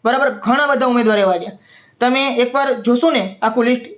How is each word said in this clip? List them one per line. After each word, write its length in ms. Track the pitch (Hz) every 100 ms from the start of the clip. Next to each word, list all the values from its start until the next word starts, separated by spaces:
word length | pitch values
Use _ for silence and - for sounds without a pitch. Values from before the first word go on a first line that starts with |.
બરાબર? 240 | 226 262 277 214 208
ઘણા 200 | 262 294
બધા 200 | 262 254
ઉમેદવાર 320 | 240 220 214
એવા 200 | 190 180
છે. 120 | 185 - _ - _ _
તમે 220 | 247 262 277 240
એકવાર 260 | 240 269 269 247 233
જોશો 220 | 240 330
ને 120 | 269 190 -
આખું 220 | 220 240
લિસ્ટ 220 | 240 247 -